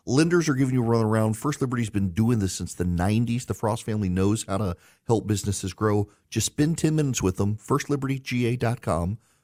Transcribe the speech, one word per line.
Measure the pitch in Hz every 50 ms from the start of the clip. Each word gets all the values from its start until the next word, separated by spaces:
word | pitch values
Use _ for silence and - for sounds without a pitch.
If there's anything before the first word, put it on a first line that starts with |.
| - -
Lenders | 120 143 165 170 175 175 156 156
are | 135
giving | 127 139 127 127
you | 127 117
a |
runaround. | 113 117 113 110 107 110 110 110 110 110
First | - - 147 143 -
Liberty's | 139 123 123 120 117 107
been | - 101 98 92
doing | 85 107 113 117 123 110
this | 98 90
since | - - 90 - -
the | - 90
nineties. | 90 87 85 87 101 107 113 120 120 120 127 -
The | - 107
Frost | - - 107 110 -
family | - 117 107 107 104 92
knows | 90 92 95 101 110 110 -
how | - 98 98
to | 107 92 85 - _ - _ _ _ -
help | 117 104 -
businesses | 104 107 95 - 101 95 - - 92
grow. | - - 107 107 104 104 104 - _ _ _ -
Just | - 113 -
spend | - - - 151 156 165 -
ten | - 156 156
minutes | 156 147 135 123 -
with | - 92 90 -
them. | 98 101 107
First | - - - 131 143 - -
Liberty | 143 135 135 131 135 135
G | - - 123 123 120
A | 113 123
dot | 123 123 117 120 -
com. | - 107 80 82 85 90 107 - _ _ _ _